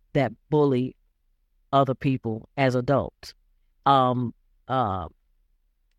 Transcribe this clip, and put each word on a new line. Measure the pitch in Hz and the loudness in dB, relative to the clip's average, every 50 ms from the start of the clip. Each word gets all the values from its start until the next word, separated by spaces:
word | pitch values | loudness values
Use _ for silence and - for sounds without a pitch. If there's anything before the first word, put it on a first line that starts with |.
| _ _ - | _ _ -2
that | 147 131 110 113 - _ _ | -2 -2 -2 -4 -10 _ _
bully | 151 151 147 143 131 123 127 127 - _ _ _ _ _ _ _ _ _ _ _ _ _ _ _ | 0 2 2 2 2 0 -2 -4 -8 _ _ _ _ _ _ _ _ _ _ _ _ _ _ _
other | - 139 135 131 127 | 2 2 2 2 -2
people | - - 139 131 120 - 117 110 113 - _ _ | -2 -2 -2 -2 -2 -4 -6 -8 -8 -10 _ _
as | 139 135 131 123 | -2 0 0 0
adults. | 127 123 139 139 123 95 - - _ - - - _ _ _ _ _ _ _ _ _ _ | -2 -2 0 0 0 -2 -4 -10 _ -20 -20 -20 _ _ _ _ _ _ _ _ _ _
Um, | 143 139 135 127 127 123 123 123 117 - _ _ _ _ _ _ - | 2 4 4 4 2 0 -2 -4 -6 -8 _ _ _ _ _ _ -4
uh, | 127 131 120 104 95 92 80 80 - _ _ _ _ _ _ _ _ _ _ _ _ _ _ _ _ | -2 -2 -2 -2 -4 -6 -8 -10 -14 _ _ _ _ _ _ _ _ _ _ _ _ _ _ _ _